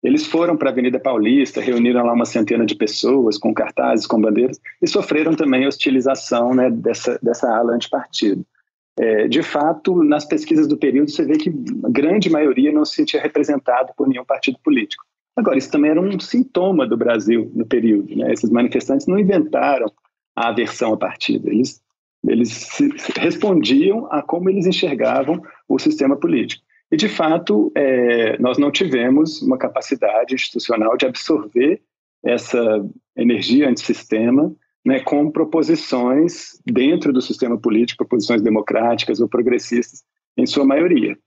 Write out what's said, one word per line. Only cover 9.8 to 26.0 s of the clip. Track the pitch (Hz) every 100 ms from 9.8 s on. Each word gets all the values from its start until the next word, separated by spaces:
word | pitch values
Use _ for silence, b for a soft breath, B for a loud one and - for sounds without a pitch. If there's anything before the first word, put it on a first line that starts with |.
| - 180
nas | 151 147
pesquisas | 147 156 - 160 147
do | 147
período, | 185 127 147
você | - 135
vê | 156
que | 185 151 120 -
a | -
grande | 123 147 208 185
maioria | 160 151 127 143
não | 151 151
se | -
sentia | 151 151
representado | 147 - 151 143 - 123 131 -
por | 139
nenhum | 127
partido | 120 135 - 127
político. | - 135 104 - - _ _ -
Agora, | 202 135
isso | 131
também | 151 147
era | 156
um | 190 196
sintoma | - 247 254 - 185 175 123
do | 110
Brasil | 113 117 101 117 - -
no | 113
período, | 123 113 104 98 -
né? | 127
Esses | 113 113
manifestantes | 117 123 127 - 139 -
não | 185
inventaram | 190 180 151 - 139 135 110 _ _ _ _ -
a | 117
aversão | 110 113 - 117
a | 107
partido. | - - - - -
Eles, | 107 127 - _ _ _ _ -
eles | 117 117
se, | - - - 294 -
se | - -
respondiam | 165 175 214 175 110 135 175 214 -
a | 147
como | - 170 185
eles | 196 180
enxergavam | 180 180 131 120 127 139 175 B B B
o | 135
sistema | 151 151